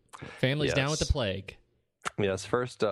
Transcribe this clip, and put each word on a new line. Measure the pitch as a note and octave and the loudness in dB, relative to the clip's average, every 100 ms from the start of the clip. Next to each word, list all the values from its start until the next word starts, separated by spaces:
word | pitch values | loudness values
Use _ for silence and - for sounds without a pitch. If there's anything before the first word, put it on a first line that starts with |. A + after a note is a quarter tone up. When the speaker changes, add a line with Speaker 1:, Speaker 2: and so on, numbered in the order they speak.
| _ - C#3+ - | _ -18 -16 -2
Speaker 1:
Family's | C3 D3 C#3+ C3+ | 0 2 0 2
down | C3+ | 0
with | D3+ | 0
Speaker 2:
Yes. | D3 | 2
Speaker 1:
the | |
plague. | D3 G#2+ F#2+ - - _ _ _ _ - - | 2 0 -2 -6 -16 _ _ _ _ -8 0
Speaker 2:
Yes, | G2 F#2+ - | 0 0 0
first, | B2 B2 - | -2 -2 0
uh, | G#2+ | 0